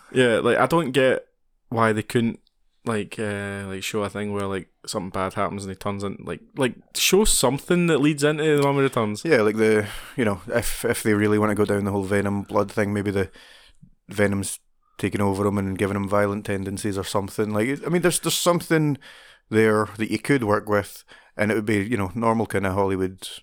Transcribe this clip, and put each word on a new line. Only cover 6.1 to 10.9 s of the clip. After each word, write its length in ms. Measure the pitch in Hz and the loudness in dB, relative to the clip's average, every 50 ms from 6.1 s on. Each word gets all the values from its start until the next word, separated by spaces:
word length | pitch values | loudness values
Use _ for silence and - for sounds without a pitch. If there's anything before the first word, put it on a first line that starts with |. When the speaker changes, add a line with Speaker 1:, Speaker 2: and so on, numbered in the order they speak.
| - - - | -8 -10 -10
Speaker 1:
like, 160 | - 85 - - - _ | -10 -10 -12 -12 -12 _
like, 200 | - 135 120 - - - _ - | -2 -2 -2 -2 -6 -14 _ -4
show 300 | - - - - 190 220 | -2 0 2 4 4 4
something 600 | 208 - - - 123 131 135 - - 180 175 175 170 | 4 4 4 2 2 0 0 -2 0 0 2 4 4
that 120 | 160 127 | 4 4
leads 240 | 139 151 160 139 143 | 4 2 2 2 2
into 200 | 147 156 156 151 156 151 143 | 0 0 0 2 2 2 4
The 60 | 139 | 4
Mummy 180 | 139 139 139 | 2 2 2
Returns. 420 | 135 135 - 123 110 104 104 104 - | 2 2 2 0 0 -2 -2 -4 0
Speaker 2:
Yeah, 160 | 170 156 120 | 2 4 4
like 160 | 107 107 107 110 | 4 4 4 4
the, 300 | 110 110 110 107 101 104 - - - - - | 4 4 4 4 2 0 -6 -12 -14 -10 -4
you 80 | - 120 | 0 0
know, 180 | 107 101 85 - 117 | 0 0 -2 -4 -4
if, 380 | - 120 110 - - - - | -2 -2 0 0 -2 -2 -2
if 180 | 117 | -2